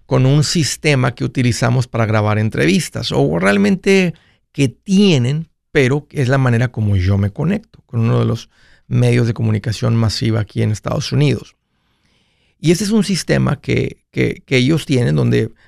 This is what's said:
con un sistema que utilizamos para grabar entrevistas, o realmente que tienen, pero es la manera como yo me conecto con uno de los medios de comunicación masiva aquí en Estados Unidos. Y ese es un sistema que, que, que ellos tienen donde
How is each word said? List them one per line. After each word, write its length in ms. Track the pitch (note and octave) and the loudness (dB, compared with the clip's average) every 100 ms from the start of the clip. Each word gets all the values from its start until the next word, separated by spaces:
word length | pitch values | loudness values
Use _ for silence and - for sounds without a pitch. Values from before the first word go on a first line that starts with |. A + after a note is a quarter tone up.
| - | -4
con 180 | C3 | 0
un 200 | C3 D3 | 2 2
sistema 720 | D3 F3 C3+ - D#3 C3+ C3 - | 2 0 -2 -2 -2 0 0 -4
que 80 | |
utilizamos 640 | C3 C3+ B2 A2+ B2 B2+ B2 | -6 -2 -2 0 0 0 -2
para 180 | A#2 G#2+ | -2 0
grabar 320 | G#2+ G#2 G#2+ | 0 0 0
entrevistas, 720 | G#2+ A2+ C#3+ F#3+ - - A#2 | -2 0 0 0 -2 -8 -6
o 280 | C#3 C#3 D#3+ | -2 0 0
realmente 760 | F#3+ G3+ G3+ G3 G3+ F#3+ F3+ - _ _ _ | 0 2 2 0 2 2 0 -4 _ _ _
que 160 | - C3+ | -2 -2
tienen, 840 | - - F#3+ G3+ D3 A#2+ D3+ E3 _ _ | -2 0 2 4 4 0 -2 -8 _ _
pero 340 | D#3 B2+ D3 - | 0 2 0 -4
es 180 | D3+ B2 | -4 0
la 100 | C3+ | 2
manera 300 | B2+ A#2 A#2+ | 2 2 0
como 280 | A2+ G#2 G2 | -2 0 0
yo 220 | F2+ G2 | 2 2
me 140 | G2+ | 0
conecto 500 | A#2 D#3 G#3 - _ _ | -2 -4 -4 -6 _ _
con 140 | A#2 | -2
uno 200 | A2+ A#2+ | 0 2
de 40 | |
los 260 | A2+ A2+ - _ _ _ - | 0 -2 -8 _ _ _ -4
medios 400 | B2 B2 A#2+ A#2 | 0 2 2 0
de 80 | |
comunicación 640 | - A2 G#2+ - G2 A#2+ A2+ | -2 -2 -2 -4 -4 0 0
masiva 440 | A2+ - A2+ A2 | 0 0 -2 -2
aquí 220 | G2+ A#2 | -4 -2
en 80 | A2 | -2
Estados 400 | G#2+ - - B2 | -2 -4 -6 -2
Unidos. 460 | B2+ D3 F2 - _ _ _ _ _ _ _ _ _ _ _ | 0 0 0 -6 _ _ _ _ _ _ _ _ _ _ _
Y 120 | D3+ | 0
ese 140 | F3 | 0
es 60 | G#3 | 2
un 140 | A3 | 0
sistema 560 | F#3 F3+ - C#3 B2+ - | 0 -2 -2 0 0 -2
que, 460 | - A#2+ - - _ | -2 -2 -2 -8 _
que, 320 | - A#2+ - - | -4 -4 -4 -2
que 100 | B2+ | 0
ellos 300 | B2+ D#3+ - | 2 0 0
tienen 280 | B2+ A#2+ | -2 0
donde 380 | D3+ A#2+ A#2+ A2+ - | 0 0 0 -2 -8